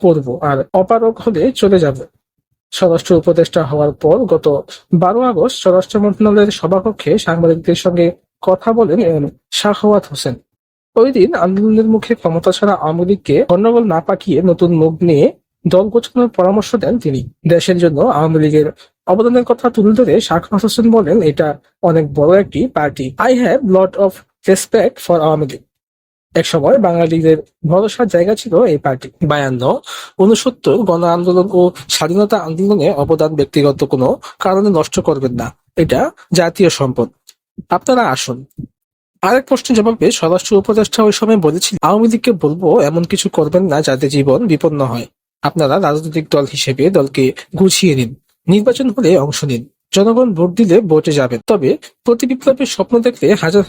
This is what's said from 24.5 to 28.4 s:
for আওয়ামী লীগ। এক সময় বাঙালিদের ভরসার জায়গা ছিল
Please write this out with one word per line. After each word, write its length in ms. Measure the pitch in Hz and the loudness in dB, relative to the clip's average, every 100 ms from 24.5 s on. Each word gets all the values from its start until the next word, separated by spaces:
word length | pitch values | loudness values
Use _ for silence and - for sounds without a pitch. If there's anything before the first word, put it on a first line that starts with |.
| 190 - 226 180 - - | 0 0 0 0 -2 -2
for 140 | 175 | 0
আওয়ামী 260 | 156 156 143 | 0 0 -4
লীগ। 140 | 120 _ _ _ _ _ _ _ | -8 _ _ _ _ _ _ _
এক 120 | - - | -6 -4
সময় 320 | 165 147 262 | -2 2 2
বাঙালিদের 580 | 196 170 165 165 160 156 - _ 156 | 2 0 0 0 2 0 -2 _ -2
ভরসার 400 | 180 214 - 226 | 0 0 -2 -2
জায়গা 280 | 175 180 | 0 0
ছিল 300 | 220 | -2